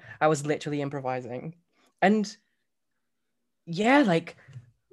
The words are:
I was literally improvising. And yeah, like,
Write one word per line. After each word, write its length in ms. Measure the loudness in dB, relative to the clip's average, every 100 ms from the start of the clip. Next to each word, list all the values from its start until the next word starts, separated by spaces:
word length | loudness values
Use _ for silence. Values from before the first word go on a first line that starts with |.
| -16 0
I 80 | 2
was 180 | 2 -2
literally 360 | -4 -4 -6
improvising. 760 | -4 -6 -6 -6 -8 -12 -12 -16 _ _ _ 0
And 340 | 2 2 0 -8 _ _ _ _ _ _ _ _ _ _ _ _ -12
yeah, 340 | -2 4 4
like, 360 | 6 2 0 -18 -20 -20 -20 _ _